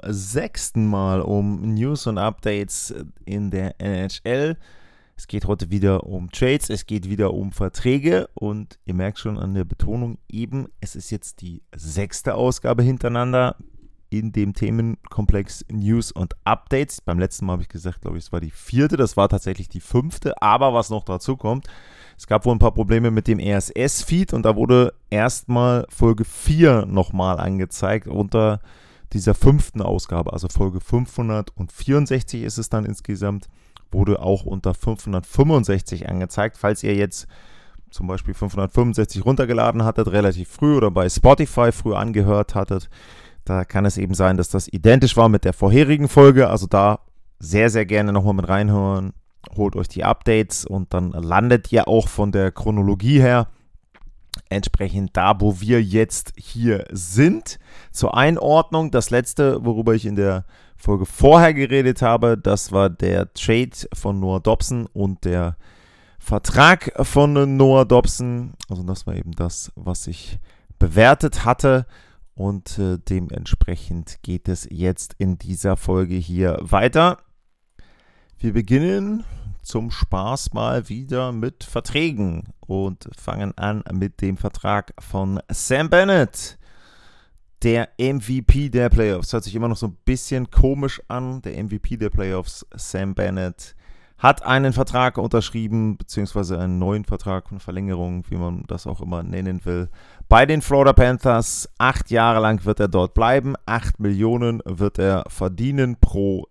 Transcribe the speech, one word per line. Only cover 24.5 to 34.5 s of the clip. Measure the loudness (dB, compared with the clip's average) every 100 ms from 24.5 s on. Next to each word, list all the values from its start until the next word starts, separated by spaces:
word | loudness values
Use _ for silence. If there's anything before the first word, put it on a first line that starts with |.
wurde | 0 4 4 4 -2 -6
erstmal | -2 -2 -4 -2 0 2 0 -4
Folge | 2 2 2
vier | -4 -4 -2 6 6 6 2
nochmal | 0 0 -2 -2 -2
angezeigt | -2 -2 -4 -4 -2 -2 -4
unter | -6 0 2 2 0 -8 -20 _ _ -8
dieser | -2 0
fünften | 6 6 6 0 -4
Ausgabe, | -4 -4 -4 -4 -4
also | -6 -4
Folge | 0 -2 -2
fünfhundertvierundsechzig | -2 -2 -2 -4 -4 -4 -6 -10 -12 -8 0 0 2 -2 -4 -8
ist | -8 -8
es | -4
dann | -4
insgesamt, | -4 -8 -10 -6 -4 -6 -10 _ _ -20 -6
wurde | -2 0 0
auch | 0 -2
unter | -2